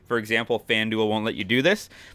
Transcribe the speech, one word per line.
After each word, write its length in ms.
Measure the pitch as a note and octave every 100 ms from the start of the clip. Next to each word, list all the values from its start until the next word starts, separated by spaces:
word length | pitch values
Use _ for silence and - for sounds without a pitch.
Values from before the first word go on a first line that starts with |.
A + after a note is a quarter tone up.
For 140 | - A#2
example, 460 | G#2+ A2+ A#2 A2+ -
FanDuel 400 | A2 A2 A2 G#2+
won't 160 | G#2+
let 120 | A2 D#2
you 80 |
do 180 | F#2+ A#2+
this, 260 | D3+ G#3 - - -